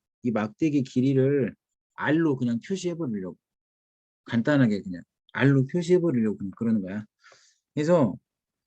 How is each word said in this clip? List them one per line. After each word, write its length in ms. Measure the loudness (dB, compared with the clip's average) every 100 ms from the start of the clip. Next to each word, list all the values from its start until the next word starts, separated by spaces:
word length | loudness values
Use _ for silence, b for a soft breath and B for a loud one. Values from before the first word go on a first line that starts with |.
| _ _
이 80 | -4
막대기 540 | -2 -4 -2 -2 0
길이를 720 | -2 0 2 2 2 2 -2 -6 _ _ _ -6
R로 420 | 0 2 2 0
그냥 220 | -2 -4 -4
표시해버리려고. 680 | -6 -4 -6 -6 -6 -8 -12 _ _ _ _ _ _ _ _ -6
간단하게 580 | -2 2 4 4 0
그냥 180 | -6 -12 -14 _ _
R로 320 | 0 4 4 2
표시해버리려고 720 | -2 2 2 2 0 0 -4
그냥 140 | -8 -6
그러는 280 | -2 -2
거야. 200 | -2 -8 -12 _ b b b b _
그래서 420 | -4 2 4 2 -2 _ _ _ _